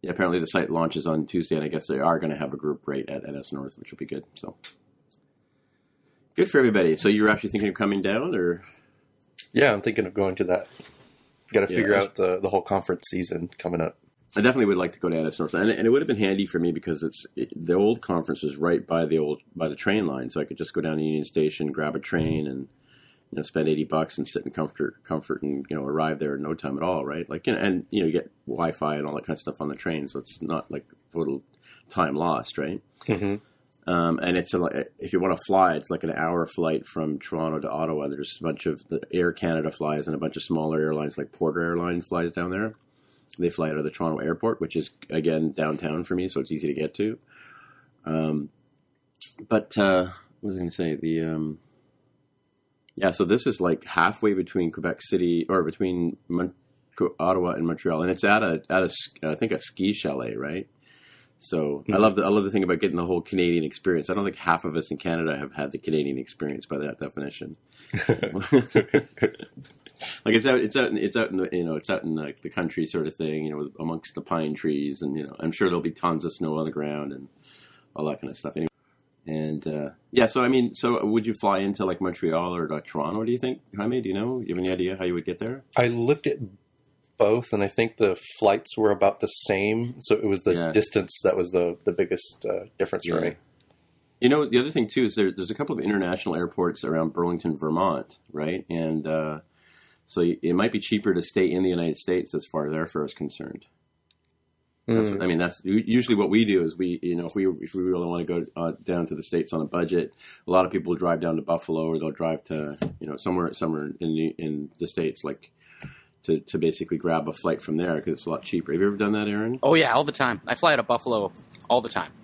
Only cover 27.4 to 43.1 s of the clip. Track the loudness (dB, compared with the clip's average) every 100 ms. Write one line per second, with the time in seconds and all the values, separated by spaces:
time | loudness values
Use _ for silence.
27.4 | -2 0 2 0 0 0 2 0 -4 _
28.4 | -8 -2 -2 0 -2 -2 -4 -6 -6 -8
29.4 | -8 -6 -6 -4 -4 -4 -6 -10 -12 -10
30.4 | -6 -6 -6 -12 -12 _ _ -4 -2 -4
31.4 | _ _ -20 -20 _ -2 0 2 0 0
32.4 | -2 -6 -6 -6 _ _ -2 0 0 -4
33.4 | _ _ _ _ -2 2 2 2 0 0
34.4 | 0 0 0 -2 -6 _ -2 0 2 0
35.4 | 2 6 6 4 -2 -4 -2 -2 0 0
36.4 | -2 0 0 0 -4 -6 -4 -4 -6 -4
37.4 | -2 -2 -4 -4 -2 -2 -4 -6 -8 -6
38.4 | -6 -2 -4 -4 -4 -6 -2 0 0 0
39.4 | -2 0 -2 -4 -2 -2 -2 -4 -4 -6
40.4 | -2 0 0 0 0 0 -4 -6 -10 -2
41.4 | -2 0 0 0 0 -2 -2 -2 -2 -2
42.4 | -4 -2 -4 -6 _ _ _